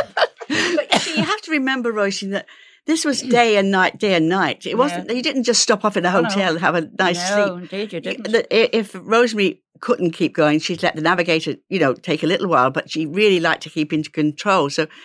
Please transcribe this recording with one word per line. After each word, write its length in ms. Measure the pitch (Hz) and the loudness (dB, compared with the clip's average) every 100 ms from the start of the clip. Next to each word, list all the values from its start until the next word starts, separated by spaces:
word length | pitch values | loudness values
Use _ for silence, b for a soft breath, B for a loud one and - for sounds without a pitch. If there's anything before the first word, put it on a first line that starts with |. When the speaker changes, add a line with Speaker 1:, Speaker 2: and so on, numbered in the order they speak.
| - - - - - | 0 -2 -4 -4 -6
Speaker 1:
But 440 | 311 359 320 - | -2 0 -2 0
you 60 | - | -2
see, 180 | - 311 | 0 -2
you 80 | |
have 160 | 311 427 | -2 -4
to 80 | - | -2
remember, 420 | 302 262 262 233 | -2 -2 -2 -4
Roisin, 380 | 214 202 196 196 | -2 -2 -2 -6
that 140 | 196 - B B B - | -8 -8 B B B -2
this 180 | 320 | -2
was 180 | 302 269 | 0 -2
day 340 | 247 240 233 208 | 2 4 4 4
and 140 | 196 | 4
night, 280 | 190 185 - | 2 2 0
day 160 | 208 | 0
and 140 | 175 160 | 2 2
night. 380 | 190 151 - - | 2 0 -2 -4
It 100 | 208 | 0
wasn't, 320 | 262 180 190 | 0 -2 -6
Speaker 2:
Yeah. 60 | 247 | -4
Speaker 1:
you 60 | |
didn't 220 | 294 262 | -2 -2
just 180 | 233 220 | 0 2
stop 220 | - 208 | 2 0
off 120 | 214 202 | 0 0
in 80 | |
a 40 | 175 | 0
Speaker 2:
Oh, 120 | 185 | 2
no. 80 | 214 | 0
Speaker 1:
hotel 220 | 196 185 | 0 0
and 80 | 165 | 0
have 140 | 170 | 0
a 160 | 170 156 - | 0 -2 0
nice 320 | 185 175 185 | 0 0 0
Speaker 2:
No, 280 | 208 202 180 | 0 0 -4
Speaker 1:
sleep. 140 | 170 | -10
Speaker 2:
indeed 200 | 196 208 | -8 -8
you 80 | 170 | -8
didn't. 300 | 185 240 214 | -8 -8 0
Speaker 1:
The, 80 | 220 - | 0 2
i-, 140 | 208 226 | 2 2
if 180 | 226 202 | 0 -4
Rosemary 680 | 185 180 226 240 214 190 - _ _ | -10 0 2 2 2 0 -2 _ _
couldn't 300 | - - 175 | -2 0 0
keep 240 | - 156 | 0 -2
going, 240 | - 151 151 | 2 2 2
she'd 240 | - 170 | 0 -2
let 120 | 180 156 | -2 0
the 40 | |
navigator, 540 | 160 180 175 160 151 - - | 0 2 2 0 -2 -8 -6
you 100 | 185 | 0
know, 160 | 139 | 0
take 280 | 120 - 156 | 0 -2 -2
a 40 | 151 | 0
little 220 | 190 190 | 0 2
while, 220 | 143 131 | 2 2
but 200 | 135 - | 0 -6
she 160 | 160 156 | -6 -4
really 340 | 185 214 180 | 2 2 4
liked 220 | 165 - | 0 -2
to 80 | 156 | -4
keep 220 | 160 151 | -6 -2
into 180 | 156 156 | -4 -4
control. 580 | 160 151 147 208 190 143 | -2 -2 -2 0 2 0
So 200 | 160 156 B | -2 -4 B